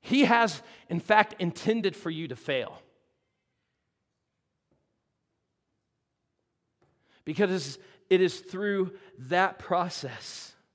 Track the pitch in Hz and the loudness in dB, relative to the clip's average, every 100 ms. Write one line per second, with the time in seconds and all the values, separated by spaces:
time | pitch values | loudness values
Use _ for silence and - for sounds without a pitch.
0 | - 262 285 240 226 151 - - - 170 | 2 4 6 4 2 -2 -14 -20 -6 -6
1 | - 214 208 - 175 - - 226 190 - | 4 4 4 0 -4 -2 -2 0 0 -2
2 | 170 160 160 123 - 131 113 - _ _ | -8 -6 -8 -8 -4 -2 -4 -12 _ _
3 | _ _ _ _ _ _ _ _ _ _ | _ _ _ _ _ _ _ _ _ _
4 | _ _ _ _ _ _ _ _ _ _ | _ _ _ _ _ _ _ _ _ _
5 | _ _ _ _ _ _ _ _ _ _ | _ _ _ _ _ _ _ _ _ _
6 | _ _ _ _ _ _ _ _ _ _ | _ _ _ _ _ _ _ _ _ _
7 | _ _ - 156 196 180 139 - - _ | _ _ -8 0 0 0 -4 -12 -20 _
8 | _ 185 185 - - 185 208 202 185 - | _ 4 4 0 -12 -6 -2 0 -2 -6
9 | - - 127 180 190 - - 180 175 - | -20 -20 -2 2 2 -2 -2 0 0 -6
10 | 131 113 - - - _ _ | -10 -12 -14 -16 -18 _ _